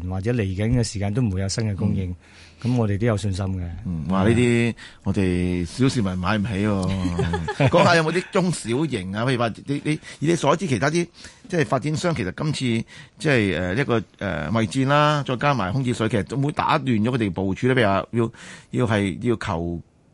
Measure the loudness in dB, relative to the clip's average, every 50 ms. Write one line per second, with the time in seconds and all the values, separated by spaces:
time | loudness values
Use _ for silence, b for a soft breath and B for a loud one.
0 | -4 -4 -4 -2 -2 0 0 0 0 -2 0 -2 0 2 2 2 2 0 -2 -4
1 | -2 -2 0 0 0 0 0 0 -2 -2 -2 -2 -2 -2 -2 0 0 0 0 0
2 | -2 -4 -6 -10 B B B B B B B B -2 0 2 2 2 2 0 0
3 | 2 2 0 0 0 -2 -2 -2 -2 -2 -2 -4 -4 -6 -8 -8 -6 -6 -6 -4
4 | -2 0 2 2 4 4 4 4 4 4 4 2 2 0 -2 B B B B B
5 | B -2 0 2 2 2 2 2 0 0 0 -2 -4 -4 -2 0 0 0 2 0
6 | -2 -2 -2 -2 0 0 0 0 0 -2 -2 0 0 0 0 0 0 0 0 0
7 | -2 -2 0 0 -2 0 -2 -2 -4 -4 0 2 2 4 6 6 6 6 6 4
8 | 4 2 0 -2 -2 0 0 0 2 2 0 -2 -2 -2 -2 0 0 -2 -2 -4
9 | -4 -4 -4 -2 0 0 0 2 0 0 -2 -6 -6 -6 -6 -4 -2 -4 -4 -4
10 | B B B B 0 0 0 2 2 2 2 2 2 0 0 2 2 0 0 0
11 | -2 -4 B B B B B B B -4 -2 0 0 2 0 0 0 0 -2 0
12 | 0 0 0 0 -2 -4 -4 -4 -2 -2 -2 -2 0 0 0 -2 -2 B B B
13 | B B B -4 0 2 4 4 4 2 2 0 0 -2 0 -2 0 0 0 0
14 | 0 -4 _ -8 -6 -4 -4 -4 -4 -2 0 0 0 0 0 0 0 2 4 4
15 | 4 4 2 0 0 -2 -4 0 0 0 0 0 0 -2 -2 -2 0 0 0 0
16 | 0 0 0 0 -2 -2 -2 -2 -2 -2 -2 -2 0 0 0 0 2 0 0 2
17 | 2 0 0 0 0 -2 -2 -2 -2 -2 -2 0 2 2 4 4 4 4 4 2
18 | 0 -2 -2 -2 -2 -2 B B B B B B B B -4 -2 0 2 2 2
19 | 2 0 -2 -2 -2 -2 -2 -2 -2 -4 -4 -4 -4 -4 -6 -8 -10 _ _ _
20 | _ _